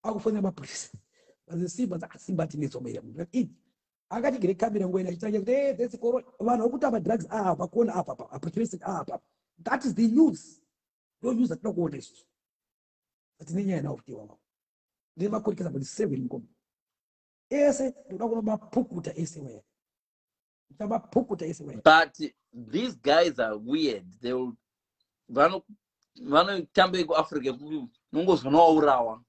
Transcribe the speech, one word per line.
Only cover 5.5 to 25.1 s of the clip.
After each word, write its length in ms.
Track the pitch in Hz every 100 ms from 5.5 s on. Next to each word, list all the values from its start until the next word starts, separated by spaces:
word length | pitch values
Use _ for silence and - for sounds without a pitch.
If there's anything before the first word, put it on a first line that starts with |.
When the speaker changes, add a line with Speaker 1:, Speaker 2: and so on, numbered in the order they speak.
Speaker 1:
'Eh, 240 | 269 277 185
there's 200 | 240 -
corona.'" 280 | 233 247 - _
Vanhu 180 | 214 240
vari 120 | 233
kuita 200 | 254 214
madrugs 360 | 226 175 226 160
apa, 360 | 214 190 156 175
kuona 260 | 233 226
apa, 180 | 175 156
apa, 180 | 127 -
apa, 680 | 139 165 202 226 175 - 175
apa. 200 | - - _ _ _ _
That 220 | 170 254
is 100 | 262
the 140 | 185 226
news. 540 | 247 311 180 - - _ _ _ _ _ _
Ndo 120 | 247
news 160 | 233 240
atinoda 220 | 160 208
kuona 220 | 175 165 139
isusu. 300 | - _ _ _ _ _ _ _ _ _ _ _ _ _
Ati 140 | -
nenyaya 280 | 175 196 170
nawo 140 | 143 131
kuti 160 | -
iwawa. 260 | 113 107 - _ _ _ _ _ _ _ -
Ndine 140 | 202
makore 260 | 214 214 185
kesa 140 | 170
kuti 140 | 135
seven 400 | 139 - 208 131
ngoma. 220 | 127 - - _ _ _ _ _ _ _ _ _ _
Ese, 440 | 285 285 262 262 - -
ndoda 180 | 185 226
kuona 140 | 226
mapukuta 720 | 214 214 - - - 175 - -
ese 240 | 165 160
waya. 220 | 139 113 _ _ _ _ _ _ _ _ _ _ _
Ndoda 160 | - 208
mapukuta 580 | 226 - - 262 185 160
ese 180 | 170
waya. 160 | 147 117
Speaker 2:
But 480 | 156 160 160 - 151 _ _ 120 113
these 260 | 185 254 -
guys 360 | 143 156 175 123
are 160 | 113 107
weird. 500 | 113 151 147 104 90 104
They 120 | 120
will, 240 | 127 127 113 _ _ _ _ _